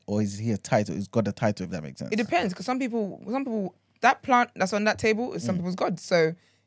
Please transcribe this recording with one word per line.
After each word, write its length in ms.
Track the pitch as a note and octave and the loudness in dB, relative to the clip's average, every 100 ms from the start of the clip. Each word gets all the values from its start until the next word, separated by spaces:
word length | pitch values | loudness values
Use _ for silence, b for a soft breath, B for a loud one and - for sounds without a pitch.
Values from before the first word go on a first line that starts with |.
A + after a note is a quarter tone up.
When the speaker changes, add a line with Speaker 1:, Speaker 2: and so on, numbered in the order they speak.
| - | -4
Speaker 1:
or 140 | G#2 | -2
is 160 | G#2 G2+ | -2 -2
he 120 | A2+ | -2
a 40 | G#2 | -2
title? 380 | - A#2+ G#2 E2+ | 2 2 2 -4
Is 100 | G2 | -2
God 200 | A#2 G#2 | 0 0
a 40 | |
title, 320 | - A2 G#2 | 0 -2 -2
if 60 | F2+ | -6
that 120 | F2+ | -8
makes 180 | D2+ - | -10 -10
sense? 120 | B1+ | -4
Speaker 2:
It 40 | A3 | -2
depends, 360 | A#3 E4+ G3+ | 0 0 0
'cause 120 | F3+ G#3+ | -4 -4
some 120 | B3+ | -2
people, 420 | C4 A3+ G3+ - - | -2 -2 -4 -6 -6
some 140 | B3+ | -4
people, 300 | C#4 A3 F#3 - _ _ | -2 -2 -4 -8 _ _
that 220 | A#3 - | 4 4
plant 280 | - B3 A#3+ - | 4 4 4 0
that's 160 | F#3 | 0
on 120 | G#3 | 2
that 140 | G#3+ - | 2 2
table 340 | A3 G#3+ B3 | 2 2 -2
is 80 | - | -4
some 100 | A#3 F3+ | -2 -2
Speaker 1:
Mm. 20 | |
Speaker 2:
people's 160 | F3 F#3 | -2 -2
God. 240 | - F3 | -2 -2
So 180 | - F3 D#3+ E3+ b b | 2 4 4 2 b b